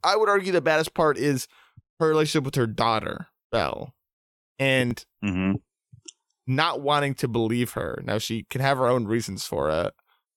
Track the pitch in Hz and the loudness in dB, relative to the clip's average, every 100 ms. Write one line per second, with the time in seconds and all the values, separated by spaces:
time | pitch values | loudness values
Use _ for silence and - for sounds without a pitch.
0 | 180 208 208 202 190 180 156 156 160 - | 2 2 4 2 2 2 2 2 0 2
1 | 156 139 143 131 - _ _ _ _ - | 2 2 0 0 -4 _ _ _ _ -2
2 | 160 156 151 156 135 139 117 95 117 110 | 2 2 2 0 0 0 0 0 0 0
3 | - - - _ _ 117 73 - - - | -2 -8 -12 _ _ -2 -2 -4 -10 -16
4 | _ _ _ _ _ - 135 131 123 110 | _ _ _ _ _ -2 0 2 0 -4
5 | - _ 104 92 95 95 - _ _ - | -10 _ -4 0 0 -2 -6 _ _ -20
6 | - - _ _ - 131 165 131 143 147 | -20 -20 _ _ -2 0 0 0 0 2
7 | 143 131 131 117 110 120 123 - - - | 0 -2 -2 0 0 0 -2 -4 -6 -6
8 | - 110 - 113 - 131 135 135 127 127 | -4 -4 -2 -6 -4 -2 0 2 2 2
9 | 104 117 107 95 - 80 71 78 98 - | 0 -2 -2 -8 -6 -2 0 0 -2 -6
10 | _ _ _ | _ _ _